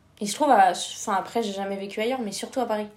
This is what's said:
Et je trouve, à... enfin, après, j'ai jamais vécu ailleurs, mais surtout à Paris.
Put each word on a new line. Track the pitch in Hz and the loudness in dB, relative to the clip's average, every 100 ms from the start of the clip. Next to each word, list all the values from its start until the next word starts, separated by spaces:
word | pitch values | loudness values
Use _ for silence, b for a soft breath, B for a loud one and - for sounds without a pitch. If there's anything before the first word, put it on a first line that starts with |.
| _ - | _ -8
Et | 202 | -4
je | |
trouve, | - 294 | 0 4
à... | 226 190 | 8 6
enfin, | 180 - - - 196 | 4 -4 -8 -2 -2
après, | 180 233 | -2 -2
j'ai | 214 | -2
jamais | 196 196 196 | -4 -6 -6
vécu | 202 214 | -8 -4
ailleurs, | 226 262 | -2 -2
mais | 214 | -4
surtout | 185 233 262 | -6 -6 -4
à | 220 | -2
Paris. | 214 208 | -2 -4